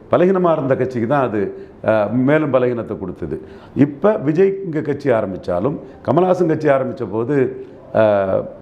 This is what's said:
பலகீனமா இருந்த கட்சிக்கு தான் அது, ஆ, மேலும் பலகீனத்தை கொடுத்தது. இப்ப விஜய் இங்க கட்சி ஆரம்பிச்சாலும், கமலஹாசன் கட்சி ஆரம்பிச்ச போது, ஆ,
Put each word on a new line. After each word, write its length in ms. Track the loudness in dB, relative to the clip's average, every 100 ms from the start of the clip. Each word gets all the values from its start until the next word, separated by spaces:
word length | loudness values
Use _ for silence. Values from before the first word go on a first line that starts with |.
| -2
பலகீனமா 400 | 2 4 4 2
இருந்த 240 | 2 2 0
கட்சிக்கு 320 | 0 -2 0
தான் 160 | 0
அது, 300 | 0 0 -4 -6 -16 -8 0
ஆ, 200 | 2 2
மேலும் 480 | 2 2 2 2
பலகீனத்தை 460 | 0 0 -2 -6 -8
கொடுத்தது. 420 | -8 -8 -8 -8 -10 -20 -10 0
இப்ப 420 | 0 2 0 0
விஜய் 360 | 0 2 0 0 -6
இங்க 160 | -6
கட்சி 280 | -4 -4 0
ஆரம்பிச்சாலும், 680 | 0 0 -6 -4 -2 -2 -4 -10 -10 0
கமலஹாசன் 420 | 2 4 2 2
கட்சி 200 | 0 2
ஆரம்பிச்ச 400 | 2 0 -6 -6
போது, 540 | -4 0 0 0 -2 -14 -18 -4 2
ஆ, 300 | 4 4 2 -2 -4 -12